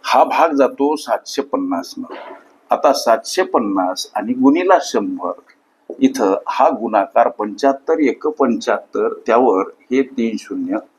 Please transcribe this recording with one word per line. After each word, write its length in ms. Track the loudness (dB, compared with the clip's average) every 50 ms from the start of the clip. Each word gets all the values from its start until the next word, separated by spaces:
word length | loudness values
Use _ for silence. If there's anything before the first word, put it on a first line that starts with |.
| -4
हा 180 | 2 2 2 2
भाग 280 | 2 2 0 0 0 2
जातो 400 | 2 2 0 2 0 0 0 0
सातशे 460 | -2 -4 -4 -4 -4 _ -8 -8 -8 -6
पन्नास 500 | -4 -4 -6 -4 -4 -6 -6 -8 -10 -14 -14
न. 60 | -14 -14 -14 -16 -16 -18 -20 -20 _ _ _ _ _ _
आता 220 | -2 2 2 2 2
सातशे 480 | 2 2 2 0 0 0 -6 -4 -4 -4
पन्नास 640 | 0 0 -2 0 0 -2 -2 -2 -2 -4 -6 -10 -8 _
आणि 180 | -8 -4 -4 -2
गुणिला 440 | 2 4 4 4 4 4 2 2 2
शंभर, 500 | 2 0 -2 -2 -2 -2 -6 -6 -6 -8 -8 -8 _ _ _ _ _ _ _ _ _ _
इथं 460 | -4 2 2 2 2 2 2 2 2 0 -2 -6
हा 200 | 0 2 2 2
गुणाकार 580 | 2 0 -4 0 0 0 0 2 _ 2 2 2
पंच्याहत्तर 680 | 0 -4 -8 -8 -6 0 0 0 0 0 _ -2 0 2
एक 260 | 2 0 0 -2 -4 -6
पंच्याहत्तर, 840 | 0 0 0 0 0 -2 0 -2 -2 -2 -2 _ _ -2 -2 -2 -4 -6 -2
त्यावर 420 | 2 4 4 4 4 4 2 0 -4 -8 _
हे 200 | _ _ 0 0
तीन 340 | 0 -2 -2 -4 -4 -2 -4 -6
शून्य 380 | -8 -8 -8 -6 -4 -4 -6 -6 -6 _ _